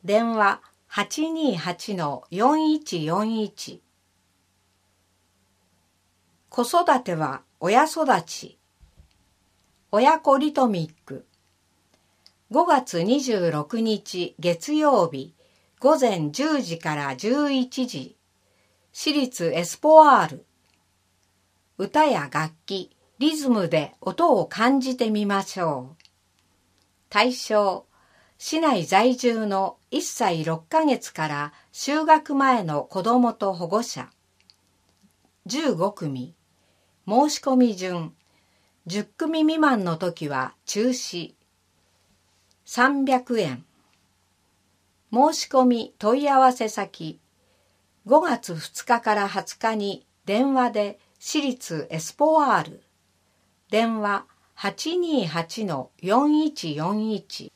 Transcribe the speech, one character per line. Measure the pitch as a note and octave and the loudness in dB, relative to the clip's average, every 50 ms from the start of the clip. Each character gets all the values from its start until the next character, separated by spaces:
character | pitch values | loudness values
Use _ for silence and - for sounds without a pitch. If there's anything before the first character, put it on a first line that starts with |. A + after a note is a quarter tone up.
| - | -2
電 | F3 G3+ A3 A#3 A#3 A#3 | 2 2 2 2 2 0
話 | A3 G#3 G3 G#3 - _ _ _ _ _ | 2 2 2 2 0 _ _ _ _ _
八 | _ - - G3+ - - - D#4 D#4+ | _ -4 -4 -4 -4 -4 -4 -4 -4
二 | E4 D#4+ D#4+ C#4 G3+ | -4 -2 -2 -2 -2
八 | E3 D3+ F3+ F3 - - - G3+ | -2 -4 -6 -6 -6 -8 -8 -6
の | F3+ D#3+ D3 C#3 - - _ | -4 -4 -4 -6 -8 -12 _
四 | - F#3 A3+ C4 D4+ D#4 D#4 D#4 | -4 2 2 2 4 4 2 0
一 | D#4 D4+ D4+ - - E3+ D3+ | 0 -2 -4 -6 -6 -6 -4
四 | D#3 E3 G3 G#3+ A3 A3+ A3 | -2 -2 -2 -2 -2 -2 -4
一。 | G#3+ G3+ _ - - - - - _ _ _ _ _ _ _ _ _ _ _ _ _ _ _ _ _ _ _ _ _ _ _ _ _ _ _ _ _ _ _ _ _ _ _ _ _ _ _ _ _ _ _ _ _ _ _ _ _ _ _ _ _ _ | -6 -6 _ -14 -16 -16 -16 -20 _ _ _ _ _ _ _ _ _ _ _ _ _ _ _ _ _ _ _ _ _ _ _ _ _ _ _ _ _ _ _ _ _ _ _ _ _ _ _ _ _ _ _ _ _ _ _ _ _ _ _ _ _ _
子 | - - A#3+ | -4 -4 -4
育 | - - E4+ E4+ E4+ D4 B3+ | 0 0 0 2 2 2 2
て | B3+ - F3 | 0 -4 -4
は | D#3+ D#3 C#3 C3 - _ _ _ _ | -4 -4 -6 -6 -10 _ _ _ _
親 | - F3 G#3 B3+ D4+ | -2 2 4 4 4
育 | D#4+ - E4 D#4 C4+ A3+ F3+ - | 2 0 -2 0 2 0 0 0
ち。 | - - - - - _ _ _ _ _ _ - _ _ _ - _ _ _ _ _ _ _ _ _ _ _ _ _ _ _ _ _ | -6 -14 -16 -16 -18 _ _ _ _ _ _ -20 _ _ _ -20 _ _ _ _ _ _ _ _ _ _ _ _ _ _ _ _ _
親 | - G#3 A#3+ C#4+ D#4+ D#4+ | 0 4 4 4 4 4
子 | D#4+ D4 C4+ | 4 4 4
リ | C4 C#4 D#4 | 4 2 0
ト | D4 C#4 C4 A#3+ | 2 2 2 2
ミ | G3+ F3 D#3+ D#3 | 2 -2 -4 -6
ッ | _ _ _ | _ _ _
ク。 | - C#3 C#3 - _ _ _ _ _ _ _ _ _ _ _ _ _ _ _ _ _ _ _ _ - _ _ _ _ | -16 -16 -16 -16 _ _ _ _ _ _ _ _ _ _ _ _ _ _ _ _ _ _ _ _ -20 _ _ _ _
五 | G#3+ D4 F4 | 0 2 4
月 | F4 D#4 C4+ B3+ - - E3+ | 4 4 2 2 -2 -4 -2
二 | E3 G3+ B3 D4 | 0 2 0 0
十 | B3+ B3+ A3+ G3 F3 E3 | 0 -2 -2 0 0 0
六 | D3+ D3+ D3 - - A3+ | -2 -2 -6 -6 -4 -4
日 | A3+ A3+ G#3+ G3+ - - - F3+ F3 - _ - | -2 -2 -2 -4 -6 -10 -8 -8 -8 -8 _ -4
月 | D#3 F3 E3+ E3 - - D4 | -2 -2 -2 -2 -4 -4 -2
曜 | D4+ D4+ D4 C4+ A3 F3 - | 2 2 4 4 4 2 0
日、 | C#3 C3+ C3+ D#3+ _ _ _ _ _ _ _ _ _ _ | -2 -10 -12 -12 _ _ _ _ _ _ _ _ _ _
午 | - C4 D#4 D4+ | 4 4 4 4
前 | C4 A#3 G3 F3 D#3 D3 | 4 0 0 0 -2 -4
十 | D3 - C#4 D#4 D#4 C#4+ | -4 -4 -2 0 0 -2
時 | A3 E3+ E3 E3 | -2 -4 -8 -6
か | - E3 D3+ | -4 -6 -4
ら | D3 C#3+ C#3 C3+ | -4 -4 -6 -8
十 | C3+ - G#3+ B3+ D4 D4 C#4+ | -4 -2 -2 0 0 0 0
一 | C#4 C4 B3 B3+ - - B3+ | 0 -2 -2 -4 -4 -6 -6
時。 | A#3+ - C#3 B2+ - _ _ _ _ _ _ _ _ _ _ _ _ _ _ _ _ | -6 -6 -12 -12 -14 _ _ _ _ _ _ _ _ _ _ _ _ _ _ _ _
私 | _ - - D#4 C#4+ | _ -6 -4 -2 0
立 | D4 C4+ B3+ - - F3 E3 C3+ | 0 0 -2 -4 -4 -4 -2 -2
エ | D#3+ F3 | -2 -4
ス | - - - | -6 -8 -2
ポ | - D4 D#4 D#4+ D#4 | 4 8 10 10 10
ア | D4 C4 A3 | 10 6 4
ー | F3 - | 4 0
ル。 | C3+ - - _ _ _ _ _ _ _ _ _ _ _ _ _ _ _ _ _ _ _ _ _ _ _ _ _ _ - | -4 -12 -20 _ _ _ _ _ _ _ _ _ _ _ _ _ _ _ _ _ _ _ _ _ _ _ _ _ _ -10
歌 | F#3+ G3+ - D4 D#4 | -10 -2 2 2 2
や | D4+ A#3+ E3+ C#3+ C3+ | 2 2 -2 -4 -4
楽 | - D3 D#3+ D#3 - _ _ | -4 -4 -4 -4 -8 _ _
器、 | - G3 F#3+ F#3 - _ _ _ _ _ _ | -10 -10 -10 -10 -12 _ _ _ _ _ _
リ | B3 D#4 D#4 | 0 0 0
ズ | D#4 C#4+ C4 | 0 0 0
ム | A#3+ G#3+ F#3 D#3+ | 2 2 2 0
で | E3 D#3 D3 - - _ | 0 0 -2 -2 -12 _
音 | - F#3+ F3+ - E4+ E4+ | -8 -8 -2 0 4 4
を | C4+ G3+ D#3 | 4 4 2
感 | - - - A3 B3 C#4 C#4 | -2 -2 0 2 2 2 2
じ | B3+ C4 B3+ | 0 -2 -2
て | B3+ A#3+ A3 | -2 -2 0
み | G#3+ G#3 G#3 | 0 0 0
ま | G3+ G3+ G3 | 0 -2 -2
し | F#3+ - - F#3+ | -2 -4 -6 -4
ょ | F3 D#3+ C#3+ C3 B2+ C3 D#3+ _ | -2 -2 -2 -4 -8 -12 -20 _
う。 | _ _ _ _ _ _ _ _ _ _ _ _ _ _ _ _ _ _ _ _ _ _ | _ _ _ _ _ _ _ _ _ _ _ _ _ _ _ _ _ _ _ _ _ _
対 | - G#3 A3 B3+ | 2 2 2 2
象、 | B3 B3 - - A3 G#3 G#3 G3 F3+ - - _ _ _ _ _ _ _ _ _ _ | 0 -4 -4 0 2 2 2 2 -2 -4 -10 _ _ _ _ _ _ _ _ _ _
市 | _ - - - D#4 | _ -10 -6 -4 0
内 | E4 D4+ B3+ G3 D#3+ | 2 2 2 0 0
在 | - F#3+ F#3+ A3 B3+ B3+ | 2 2 4 4 4 2
住 | B3 - B3 A#3 A3 A3 | 2 0 0 0 0 -2
の | G#3 G3 F#3+ G3 F#3+ - _ _ _ | -2 -2 -2 -2 -4 -6 _ _ _
一 | - C#4+ | -6 -6
歳 | - - - - A#3+ G3 F3 D#3+ D#3 | -6 -6 -6 -2 -2 0 0 -2 -2
六 | E3 D#3+ D#3+ - | -4 -4 -6 -6
ヶ | _ - D#4+ D#4+ | _ 0 2 2
月 | D4 B3 A3+ - - - | 2 0 0 -4 -14 -8
か | - D#3 D3+ | -8 -6 -6
ら | D3 C#3+ D3 D3+ _ - _ _ | -4 -6 -6 -8 _ -18 _ _
就 | _ - - C4+ C#4+ D#4 D#4 | _ -10 -6 -4 -2 -2 4
学 | D#4 D#4 D#4 D4+ - D4 | 4 4 4 4 -2 0
前 | C#4 C4+ C4 B3 A#3 G3 | 2 4 4 2 2 0
の | D#3+ D3 D3 | -2 -4 -4
子 | C#3+ - - F#3+ | -4 -4 -6 -4
ど | E3+ A3+ A#3 B3+ | 0 2 4 4
も | B3 A#3 | 4 2
と | A3+ _ G#3+ G3 F#3 | 0 _ -2 -2 -2
保 | E3+ F3+ D#3+ | -4 -4 -2
護 | F3+ A3 | -2 -2
者。 | A#3+ - - - B2 - _ _ _ _ _ _ _ _ _ _ _ _ _ _ _ _ _ _ _ _ _ _ _ _ _ _ _ | -2 -2 -10 -12 -14 -16 _ _ _ _ _ _ _ _ _ _ _ _ _ _ _ _ _ _ _ _ _ _ _ _ _ _ _
十 | F#3 G#3+ D4 E4 C#4+ G#3 | -8 -6 -2 -2 -2 0
五 | D#3+ F3 G3+ | 0 -2 -4
組。 | G3+ - F3 D3+ C3+ B2+ B2 D#3+ - _ _ _ _ _ _ _ _ _ _ _ _ _ _ | -4 -6 -8 -8 -8 -8 -10 -12 -14 _ _ _ _ _ _ _ _ _ _ _ _ _ _
申 | - G#3 B3 C#4+ D4+ | 0 2 2 2 2
し | D4 - | 0 -4
込 | - C#4 C4 | -2 2 4
み | B3+ B3 A#3 G#3 | 4 4 4 2
順。 | F3+ F#3 F#3 F3+ F3 D#3+ - - _ _ _ _ _ _ _ _ _ _ _ _ _ _ | -2 -6 -6 -6 -6 -8 -8 -12 _ _ _ _ _ _ _ _ _ _ _ _ _ _
十 | E3 F3 G#3 G3+ | -6 -6 -6 -6
組 | _ _ _ E4 D4+ D#4+ D#4+ | _ _ _ -4 -2 0 2
未 | D#4 D#4 D#4+ D#4+ | 2 2 2 2
満 | D#4 D4 C4 G#3+ F#3+ | 2 2 2 2 0
の | F3 E3 | -2 -2
時 | D#3+ F#3 F3+ E3+ - E3 C#3+ | -2 -4 -6 -6 -6 -8 -6
は | C#3 C3 C3 - - _ _ | -4 -4 -6 -6 -10 _ _
中 | - - G3+ A3+ B3+ | -8 -4 -2 0 0
止。 | B3 B3 - - - F3 E3 - _ _ _ _ _ _ _ _ _ _ _ _ _ _ _ _ _ _ _ _ _ _ _ _ _ _ _ | -2 -2 -8 -10 -10 -10 -12 -12 _ _ _ _ _ _ _ _ _ _ _ _ _ _ _ _ _ _ _ _ _ _ _ _ _ _ _
三 | - - - B3 C4+ C#4+ C#4 C4+ | -10 0 2 2 2 2 0 0
百 | C4 C4 B3+ B3 - A#3+ A3+ | 0 0 0 0 -2 -2 -2
円。 | F#3+ D3 B2+ B2+ B2+ _ _ _ _ _ _ _ _ _ _ _ _ _ _ _ _ _ _ _ _ _ _ _ _ _ _ _ _ _ | -2 -2 -4 -8 -12 _ _ _ _ _ _ _ _ _ _ _ _ _ _ _ _ _ _ _ _ _ _ _ _ _ _ _ _ _
申 | - A#3 C#4 D#4 D#4 | 2 2 4 4 2
し | - - - | -2 -6 0
込 | - B3+ B3+ | 2 4 4
み | B3+ A#3+ A#3 A3 - _ _ | 4 4 2 -2 -10 _ _
問 | - G#3 A#3+ C#4+ | 0 0 0 2
い | D4 C#4+ | 2 2
合 | C4+ C4 | 4 6
わ | C4 B3+ | 6 6
せ | B3+ B3+ A#3+ G#3+ | 4 2 -6 -6
先。 | - - G3 G3 - - E3 D#3 D#3 _ _ _ _ _ _ _ _ _ _ _ _ _ _ _ _ _ _ | -4 -6 -8 -8 -10 -12 -12 -12 -12 _ _ _ _ _ _ _ _ _ _ _ _ _ _ _ _ _ _
五 | G3+ B3+ D#4 | 4 4 4
月 | F4 E4+ B3+ A#3 - - F3 | 4 2 -2 -4 -4 -10 -10
二 | D#3 - - _ - - | -10 -10 -12 _ -14 -2
日 | - A#3+ A#3 | 0 0 0
か | - A3+ G#3+ | 2 0 0
ら | G#3 G3+ G3 | 0 0 -2
二 | E3+ G3 F#3 | -4 -6 -6
十 | - - _ | -8 -12 _
日 | - A3 A3 | -4 -2 -2
に | G#3+ G3+ G3+ F#3+ - _ _ _ _ _ | -2 -4 -6 -6 -8 _ _ _ _ _
電 | - G3 A3 C4 C#4 C4+ | -2 0 0 2 2 2
話 | C4 B3 A#3+ | 2 0 0
で | G#3+ G#3+ G#3 G3+ - _ _ _ _ _ | 0 -2 -4 -4 -6 _ _ _ _ _
私 | - - - D4+ | -12 -4 -4 -2
立 | C#4+ C4+ B3 - - - E3 D#3 C3 - | -2 -2 -4 -6 -8 -10 -8 -8 -8 -8
エ | D#3+ D#3+ | -8 -10
ス | D#3+ - - | -10 -10 -2
ポ | _ C#4+ D#4 D#4+ | _ 2 4 4
ワ | D#4+ D4 C4+ A3 F3+ | 4 4 4 2 0
ー | D3+ D#3+ | 0 -4
ル。 | D3+ - _ _ _ _ _ _ _ _ _ _ _ _ _ _ _ _ _ _ | -12 -20 _ _ _ _ _ _ _ _ _ _ _ _ _ _ _ _ _ _
電 | - G#3+ A#3 A3+ A3+ A3 | -2 0 0 0 -2 -2
話 | G#3 G3+ G3+ G3+ - _ _ _ _ _ _ | -2 -2 -4 -4 -6 _ _ _ _ _ _
八 | - - G3 G3 - - D#4 E4+ F4+ | -8 -8 -8 -6 -6 -8 -6 -4 -4
二 | F4 E4 D#4 C4 G3+ | -2 0 -2 -2 -2
八 | D#3+ D#3 E3 E3 - - A#3 A3 | -2 -4 -6 -6 -6 -8 -8 -6
の | F#3+ D#3 C3+ B2+ - _ _ | -6 -6 -6 -8 -12 _ _
四 | - F3+ G#3 B3 C#4+ D4+ D4+ D4+ D#4 | -4 0 2 2 4 4 2 2 2
一 | D4+ D4+ - - E3 D3 | 0 -4 -6 -8 -8 -6
四 | D3+ D#3 F3 G3+ G#3+ G#3+ A3 G#3+ | -4 -4 -4 -2 -2 -2 -4 -4
一。 | F#3+ - _ - - - - _ | -6 -8 _ -18 -16 -16 -18 _